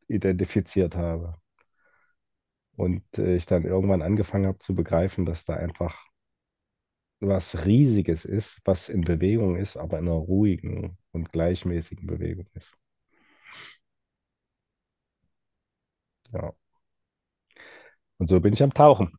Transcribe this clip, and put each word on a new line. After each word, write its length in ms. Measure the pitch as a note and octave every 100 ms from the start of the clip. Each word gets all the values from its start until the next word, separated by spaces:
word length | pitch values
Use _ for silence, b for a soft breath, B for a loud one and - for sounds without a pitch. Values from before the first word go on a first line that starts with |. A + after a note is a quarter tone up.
| -
identifiziert 880 | G#2+ G2 F#2 F#2+ G2+ - G2 F2 E2+
habe. 400 | E2+ E2 E2 E2 _ _ _ _ _ _ _ _ _ _ _ _ _ -
Und, 280 | F2+ F2+ - -
äh, 180 | F#2 F2+
ich 100 | -
dann 200 | F2+ D#2+
irgendwann 360 | F#2+ G2 F#2
angefangen 440 | E2+ G#2 G2 G2+ F#2+
habe 120 | F#2+
zu 160 | - F#2
begreifen, 500 | E2 E2 F#2+ - E2+
dass 200 | E2 -
da 100 | E2
einfach 500 | E2+ - E2+ - - _ _ _ _ _ _ _ _ _ _ _
was 440 | G2 F#2+ - E2+ F2
Riesiges 600 | A#2+ C#3 G#2 E2+ D#2+ -
ist, 340 | G2+ - - -
was 240 | F2+ -
in 120 | F#2+
Bewegung 540 | E2+ E2 F#2 A2+ G2 F2
ist, 220 | G2 -
aber 220 | E2+ D#2+
in 80 | E2+
einer 100 | E2
ruhigen 800 | E2+ G2 G#2+ F2+ - F2+ F2+ - _
und 200 | E2+ E2
gleichmäßigen 720 | E2 E2+ F2+ F2+ E2+ D#2+ - E2+
Bewegung 400 | E2 E2 F2 -
ist. 200 | - - _ _ _ _ B B B B B B B _ _ _ _ _ _ _ _ _ _ _ _ _ _ _ _ _ _ _ _ _ _ _ _ A#2+
Ja. 200 | A2+ - - _ _ _ _ _ _ _ _ _ B B B B B _ -
Und 100 | F2
so 120 | F#2
bin 140 | G#2
ich 100 | G#2
am 100 | C#3
Tauchen. 440 | - D3 G#2+ F2+